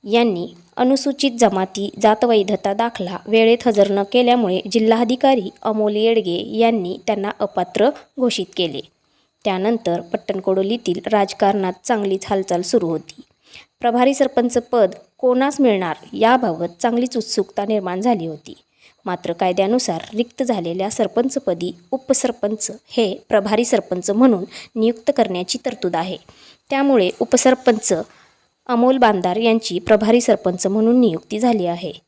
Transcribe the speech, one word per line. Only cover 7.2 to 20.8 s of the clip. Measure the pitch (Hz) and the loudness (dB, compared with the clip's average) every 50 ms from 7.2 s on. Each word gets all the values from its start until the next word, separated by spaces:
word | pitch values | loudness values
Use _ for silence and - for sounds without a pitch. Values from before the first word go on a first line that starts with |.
| 196 202 - _ | -4 -6 -4 _
अपात्र | 208 196 - - 180 - - - 208 262 294 - - _ _ - | -6 -4 -2 -4 -4 -4 0 2 2 2 2 -2 -18 _ _ -2
घोषित | 254 240 - - 185 - - | -2 -2 -2 -2 -6 -8 -4
केले. | - 180 165 139 - - _ _ _ _ _ _ _ _ _ _ _ _ | -4 -4 -4 -4 -8 -14 _ _ _ _ _ _ _ _ _ _ _ _
त्यानंतर | 208 190 185 190 214 240 220 - 175 170 170 | -4 -2 0 0 0 -2 -2 -2 -2 -4 -4
पट्टणकडोलीतील | 170 170 - - - - 190 190 180 - 190 190 190 196 233 240 - - 175 180 - - | -4 -6 -8 -8 -6 -6 -8 -4 -2 -2 -2 -2 0 -2 -4 -4 -4 -4 -6 -4 -4 -2
राजकारणात | 220 208 196 196 - - 214 196 202 208 190 185 180 _ _ | 0 0 0 0 -2 -2 0 0 0 0 -2 -4 -6 _ _
चांगलीच | - 240 214 208 196 190 196 - - | -4 -4 -2 -2 -4 -4 -4 -4 -4
हालचाल | 208 196 190 - 180 175 | -4 -4 -2 -2 -4 -4
सुरू | 180 - - 226 180 | -2 0 0 0 0
होती. | 165 160 156 - - - - - _ _ _ _ _ - - - _ _ _ | 0 -4 -6 -8 -12 -20 -20 -20 _ _ _ _ _ -20 -20 -20 _ _ _
प्रभारी | - 240 233 240 247 269 277 | -2 0 2 2 2 2 2
सरपंच | - 277 262 - 247 240 247 240 247 233 _ | 2 0 0 2 0 0 0 -2 -2 -4 _
पद | - 240 208 180 - - - _ _ | 2 2 2 2 0 -8 -20 _ _
कोणास | _ - 254 247 254 269 277 285 - | _ 0 0 2 2 0 0 0 2
मिळणार | 277 240 208 190 185 170 151 - - - - | 2 2 2 2 -2 -4 -6 -8 -12 -14 -4
याबाबत | 196 220 226 254 254 247 - 165 165 170 170 - _ | 0 2 4 4 4 2 -2 -4 -4 -6 -8 -6 _
चांगलीच | - 240 233 240 247 247 - | -2 -2 0 0 -2 -2 -4
उत्सुकता | 247 208 - - - 190 - - - 202 | -6 -4 -2 -2 -4 -4 -4 -4 -6 -4
निर्माण | 208 220 208 190 185 180 185 | -2 -2 -2 -2 -4 -6 -2
झाली | 208 247 240 190 165 | 0 0 0 0 -2
होती. | 165 156 143 _ - - - _ _ _ _ _ _ _ _ _ | -8 -10 -12 _ -20 -20 -20 _ _ _ _ _ _ _ _ _
मात्र | 196 180 175 - - 170 | -8 -8 -6 -6 -8 -4
कायद्यानुसार | 170 196 185 180 185 190 196 226 254 - - 170 165 - - - | 0 0 0 2 0 0 0 0 0 -2 -2 -4 -6 -8 -8 -4
रिक्त | 214 240 233 _ - 262 | -4 -4 -4 _ -6 -2
झालेल्या | 240 233 196 170 170 170 185 | -2 -2 -2 -2 -6 -4 -4